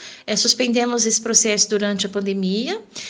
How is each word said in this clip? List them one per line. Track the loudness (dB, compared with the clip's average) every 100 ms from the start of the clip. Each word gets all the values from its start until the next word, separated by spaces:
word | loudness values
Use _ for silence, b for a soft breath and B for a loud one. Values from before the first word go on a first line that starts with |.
| B B -4
É, | 0
suspendemos | 0 2 2 2 2 2 0
esse | 0
processo | 0 2 2 2 2
durante | 0 0 0 -2
a |
pandemia | -2 -2 0 0 0 -2 -6 -8 B